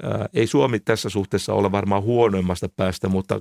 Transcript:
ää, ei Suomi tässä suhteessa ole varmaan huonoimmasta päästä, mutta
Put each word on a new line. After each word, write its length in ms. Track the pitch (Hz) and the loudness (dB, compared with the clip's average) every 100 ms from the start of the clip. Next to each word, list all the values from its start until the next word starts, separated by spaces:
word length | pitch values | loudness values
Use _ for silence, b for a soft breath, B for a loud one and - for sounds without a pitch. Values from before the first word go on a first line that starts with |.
ää, 260 | - 101 - | -6 -4 -4
ei 140 | - 113 | -2 2
Suomi 340 | 143 135 110 | 2 2 0
tässä 280 | - 110 113 | 0 -2 -2
suhteessa 460 | 101 98 101 - | -4 -2 -2 0
ole 180 | 101 98 | 0 2
varmaan 300 | 101 98 98 | 0 0 0
huonoimmasta 640 | 104 120 117 95 90 87 - | 0 2 2 2 -2 -2 -6
päästä, 400 | - 95 90 98 | -4 -4 -2 -2
mutta 320 | 95 92 104 | -2 -2 -4